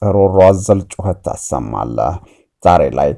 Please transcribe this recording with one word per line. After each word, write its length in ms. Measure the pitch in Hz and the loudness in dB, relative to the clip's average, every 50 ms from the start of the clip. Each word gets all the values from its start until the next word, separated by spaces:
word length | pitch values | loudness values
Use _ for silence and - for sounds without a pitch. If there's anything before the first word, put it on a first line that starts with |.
| 101 101 | -4 0
ሮሮ 240 | 98 101 98 95 95 95 | 2 2 2 4 4 6
አዘል 400 | 92 95 98 92 101 110 104 98 95 | 6 6 4 4 2 0 0 0 -2
ጩኸት 320 | - - - 98 98 90 - | -6 -12 -8 -6 -6 -6 -6
ታሰማለህ። 960 | - - - - - - - 65 58 52 55 50 55 60 58 55 53 67 87 87 - _ _ _ _ _ _ _ - | -8 -8 -8 -8 -8 -8 -8 -8 -6 -8 -8 -8 -8 -6 -6 -4 -4 -4 -4 -8 -12 _ _ _ _ _ _ _ 2
ዛሬ 200 | 92 87 82 71 67 60 | 2 4 4 2 0 -2
ላይ 160 | 65 71 73 71 | -2 -2 -2 -4